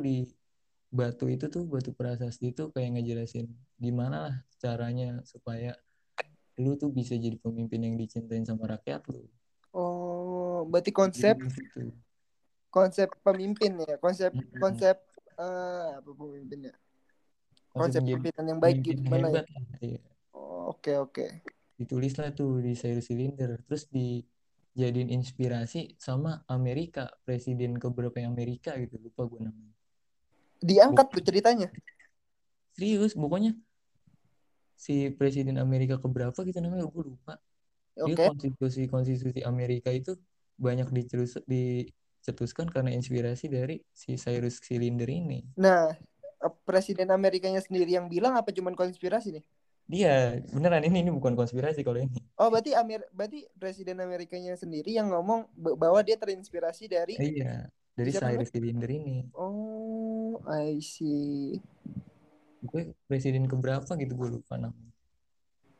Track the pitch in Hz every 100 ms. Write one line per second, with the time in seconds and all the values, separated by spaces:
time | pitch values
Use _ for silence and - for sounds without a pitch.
0 | 139 131 123 - _ _ _ _ _ 127
1 | 123 120 127 127 151 175 175 139 127 127
2 | 123 120 120 117 127 123 156 135 123 120
3 | 117 117 117 120 117 - - - 120 123
4 | 123 147 156 131 - _ 123 117 120 123
5 | 123 120 - - - 117 120 - _ _
6 | _ - - _ _ - 131 147 147 127
7 | 123 123 117 113 113 113 117 113 113 113
8 | 110 117 113 113 113 110 110 107 - 143
9 | - 127 113 _ _ _ _ 185 175 175
10 | 175 175 180 180 180 175 165 170 - 208
11 | 190 147 196 220 131 127 - - 120 -
12 | _ _ _ _ _ _ _ - 185 180
13 | 190 - - 190 190 208 208 180 156 147
14 | 175 185 185 127 - - 190 190 190 190
15 | _ - - - 175 180 180 180 165 139
16 | 139 143 151 143 135 143 131 - _ _
17 | _ _ _ _ _ _ _ 127 165 135
18 | 127 127 135 160 160 160 170 135 131 135
19 | 131 135 160 160 156 139 123 - 120 120
20 | - _ _ - 69 87 87 - - 143
21 | 135 - - 165 - - _ - 123 127
22 | 135 135 147 147 139 131 123 120 123 120
23 | 117 120 131 139 127 117 - 151 - 135
24 | 123 120 120 _ _ _ _ - 123 123
25 | 123 123 127 - 127 120 117 170 - -
26 | - 131 160 156 - 127 127 127 165 147
27 | 123 - - 123 123 123 123 120 123 123
28 | 120 120 120 120 120 123 - 139 120 117
29 | 113 - 120 117 113 110 107 _ _ _
30 | _ _ _ _ _ _ 170 196 254 269
31 | 269 185 175 185 214 240 185 - - -
32 | _ _ _ _ _ _ _ - 202 208
33 | 214 190 147 175 220 220 - _ _ _
34 | _ _ _ _ _ _ _ _ - 143
35 | 139 139 139 139 135 131 131 131 131 131
36 | 131 123 123 131 185 175 170 185 160 165
37 | 143 127 - 156 _ _ _ _ _ -
38 | 147 165 165 143 139 131 131 127 131 131
39 | 127 127 127 127 127 123 123 123 127 127
40 | 135 185 _ _ _ - 127 123 127 127
41 | 123 123 123 - - 127 123 123 123 -
42 | _ _ - 123 120 - 170 139 131 123
43 | 123 123 120 123 147 131 131 160 - -
44 | - 127 - 120 123 120 - 123 120 120
45 | 120 160 165 127 - - 190 180 160 160
46 | - _ - - 165 - - 190 196 185
47 | 185 190 190 185 185 190 190 185 175 180
48 | 175 170 240 254 220 190 180 180 180 180
49 | 185 214 214 156 - _ _ _ - 175
50 | 185 135 127 120 - 135 170 170 151 180
51 | 175 147 127 120 117 127 139 156 127 120
52 | 135 123 - - 226 226 233 254 226 220
53 | - 185 208 294 - _ 190 190 185 185
54 | 180 180 175 180 180 180 170 156 151 220
55 | 208 175 180 226 226 - 165 147 165 190
56 | 208 220 208 190 190 170 165 175 220 175
57 | 170 226 143 151 127 120 - _ _ -
58 | 120 165 127 120 120 120 117 117 117 147
59 | 147 131 127 - 180 208 220 220 220 220
60 | 220 220 220 226 - 156 151 151 156 -
61 | 156 147 147 143 139 - - _ - -
62 | - - _ _ _ _ 120 160 165 -
63 | - 135 135 131 131 127 127 135 135 170
64 | 131 123 123 117 - 120 117 117 117 -
65 | _ _ _ _ _ _ _ _